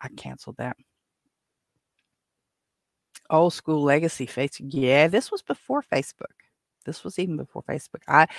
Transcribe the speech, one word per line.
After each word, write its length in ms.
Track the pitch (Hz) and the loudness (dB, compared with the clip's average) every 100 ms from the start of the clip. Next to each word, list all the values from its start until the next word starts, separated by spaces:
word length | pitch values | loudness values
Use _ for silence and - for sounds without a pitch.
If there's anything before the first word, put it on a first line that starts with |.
I 80 | 135 - | -16 -14
canceled 400 | 131 131 - - | -16 -16 -14 -10
that. 180 | 123 - _ _ _ _ _ _ _ _ _ _ _ _ _ _ _ _ _ _ _ _ _ _ _ - - | -10 -10 _ _ _ _ _ _ _ _ _ _ _ _ _ _ _ _ _ _ _ _ _ _ _ -20 0
Old 220 | 160 175 | 4 4
school 300 | - - 151 | 0 -2 0
legacy 440 | 143 147 165 - 127 | 4 4 2 -4 -8
Facebook. 420 | - 139 - 139 | -4 -6 -6 -8
Yeah, 380 | 135 127 135 165 | -2 4 6 4
this 220 | 202 - | 2 -2
was 120 | 403 | -6
before 400 | - 285 - 277 | -8 -10 -6 -6
Facebook. 520 | - 135 - - - _ _ _ _ _ | -2 -2 -4 -10 -16 _ _ _ _ _
This 200 | - - | -12 -12
was 140 | - - | -10 -6
even 180 | 180 151 | -4 -6
before 260 | 147 - | -8 -12
Facebook. 400 | - - - - - | -10 -10 -12 -14 2
I, 180 | 147 160 | 4 4